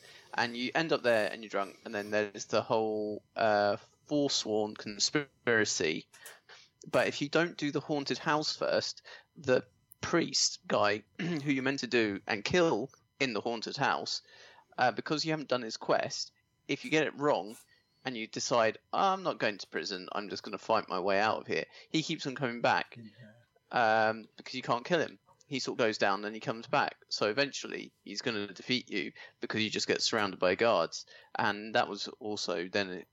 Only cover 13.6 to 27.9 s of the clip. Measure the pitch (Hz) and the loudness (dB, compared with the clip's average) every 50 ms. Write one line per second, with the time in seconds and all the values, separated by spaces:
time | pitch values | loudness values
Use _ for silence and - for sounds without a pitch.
13.6 | - - 98 143 139 113 82 71 87 - - - - - - - - - - - | -6 -6 -4 0 0 2 2 0 -2 -4 -6 -8 -8 -12 -20 -20 -20 -20 -20 -20
14.6 | _ _ - - - 123 104 - - - 160 147 147 160 156 156 135 - 127 123 | _ _ -2 2 2 2 2 0 -2 -2 -2 -2 0 -2 -2 -2 -2 -2 -2 -2
15.6 | 120 110 - - - - 147 - - 143 - - - - - _ _ _ _ _ | -2 -4 -8 -4 0 2 2 2 2 -2 -4 -6 -8 -10 -14 _ _ _ _ _
16.6 | _ - 143 - - - 151 156 147 110 - 123 143 147 127 92 92 104 117 - | _ -6 -4 -4 -2 0 2 2 2 0 -2 0 2 2 2 2 0 -4 -12 -18
17.6 | - _ _ _ _ _ _ _ - 135 127 110 110 107 - 127 - - 135 120 | -20 _ _ _ _ _ _ _ -8 -8 -6 -6 -6 -6 -6 -6 -2 2 4 4
18.6 | 113 110 107 - _ _ - 156 185 196 190 196 185 156 113 110 147 - 104 92 | 4 4 2 -2 _ _ 0 2 2 2 2 0 -2 -4 -2 0 -2 -2 -2 -4
19.6 | - - - 92 78 - 95 92 92 - - 92 107 92 90 - - 113 101 95 | -8 -8 -6 -6 -6 -6 -6 -8 -8 -8 -6 -6 -6 -6 -8 -10 -8 -8 -10 -6
20.6 | - - 113 104 - - - 92 87 101 98 98 104 110 - - - - 85 80 | 0 2 2 2 2 0 -2 -2 2 2 4 4 4 4 2 0 -2 -2 -2 -2
21.6 | - - - - - - - 160 156 - 165 151 - 151 127 139 143 120 117 120 | -2 -4 -8 -18 -8 -4 -2 -2 -2 -2 -4 -6 -6 -6 -6 -4 -4 -4 -2 0
22.6 | 117 127 107 87 - - - 120 113 107 - - - - - - _ _ _ _ | 2 2 2 2 0 -4 -10 -18 -18 -18 -20 -20 -20 -20 -20 -20 _ _ _ _
23.6 | _ - - 127 117 110 110 110 110 110 110 110 107 - _ - - - - 127 | _ -2 0 2 4 4 4 4 4 2 2 -2 -6 -16 _ -16 -14 -10 -10 -6
24.6 | - - 127 120 123 - 175 160 120 - 95 98 _ _ _ _ _ - - - | -2 -2 -2 -2 0 0 0 2 0 0 -6 -12 _ _ _ _ _ -8 -6 -4
25.6 | - 135 104 - 123 110 104 - 110 101 98 101 104 104 110 110 - - 113 113 | -4 -2 0 2 2 2 2 4 2 2 2 2 -2 -6 -8 -6 -6 -6 -6 -6
26.6 | 113 - - 139 110 - - - _ - - - 120 104 107 135 139 139 - - | -4 -2 0 0 0 0 -4 -8 _ -8 -4 0 0 2 2 2 0 0 -2 -6
27.6 | - 110 - - 104 - | -8 -8 -8 -8 -10 -12